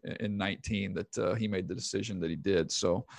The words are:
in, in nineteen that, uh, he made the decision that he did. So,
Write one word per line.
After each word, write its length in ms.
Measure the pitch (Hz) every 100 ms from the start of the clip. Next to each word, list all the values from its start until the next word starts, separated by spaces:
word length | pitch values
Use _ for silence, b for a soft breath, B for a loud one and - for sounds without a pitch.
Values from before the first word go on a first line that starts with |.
in, 100 | - -
in 200 | 104 101
nineteen 560 | 98 98 - 107 98
that, 220 | 92 - 110
uh, 180 | 101
he 120 | 110 107
made 220 | 98 92
the 60 |
decision 440 | 92 - 101 110 95
that 120 | 82
he 60 | 80
did. 340 | 98 92 82
So, 340 | - 90 90 -